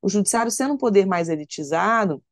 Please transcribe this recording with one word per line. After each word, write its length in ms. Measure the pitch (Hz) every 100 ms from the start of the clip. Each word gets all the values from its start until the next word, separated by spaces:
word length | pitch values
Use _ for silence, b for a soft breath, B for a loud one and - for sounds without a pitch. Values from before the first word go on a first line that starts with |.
O 60 | 196
judiciário 420 | 202 196 233 233
sendo 240 | 226 269
um 20 | 285
poder 300 | 240 202 190
mais 220 | 180 170
elitizado 920 | 156 151 - 143 165 196 226 202 139 _